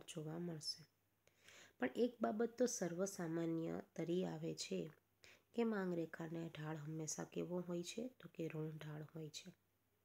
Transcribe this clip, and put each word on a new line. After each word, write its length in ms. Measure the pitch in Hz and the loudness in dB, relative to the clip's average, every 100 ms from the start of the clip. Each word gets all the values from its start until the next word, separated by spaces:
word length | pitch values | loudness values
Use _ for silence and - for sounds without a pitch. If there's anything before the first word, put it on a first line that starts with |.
| - | -4
જોવા 320 | 165 156 165 | -6 -4 -2
મળશે. 460 | 175 160 156 - 151 _ _ _ _ _ - - - _ | -2 -2 -2 -4 -8 _ _ _ _ _ -20 -20 -20 _
પણ 100 | 254 - | 0 4
એક 220 | 240 - | 2 4
બાબત 360 | 233 214 233 - | 2 4 0 4
તો 80 | 247 | 4
સર્વસામાન્ય 1160 | - 175 170 196 - 170 165 165 165 165 175 - - | 4 2 2 0 2 0 2 4 4 2 -2 -4 -4
તરી 300 | 160 175 180 | 2 4 2
આવે 280 | 160 160 | 0 -2
છે 380 | 156 - 190 160 - _ _ - - _ - | -2 -2 -2 -2 -8 _ _ -20 -20 _ 2
કે 80 | |
માંગ 320 | 226 208 185 170 | 4 4 2 2
રેખાને 540 | 160 - 165 165 165 | 0 -2 -2 -2 -4
ઢાળ 280 | 156 156 156 | -4 -2 -2
હંમેશા 460 | 147 160 156 - | -2 -2 -2 -2
કેવો 380 | 160 175 165 180 | -2 -2 0 0
હોય 220 | 180 175 | 0 -2
છે? 240 | 175 - 254 | -2 -4 -6
તો 220 | - - | -8 -14
કે 140 | - 160 | -4 -2
ઋણ 300 | 156 156 156 | 0 -2 -4
ઢાળ 260 | 151 151 151 160 | -6 -6 -8 -8
હોય 140 | 156 | -8
છે. 240 | - 185 - _ _ _ _ | -8 -12 -18 _ _ _ _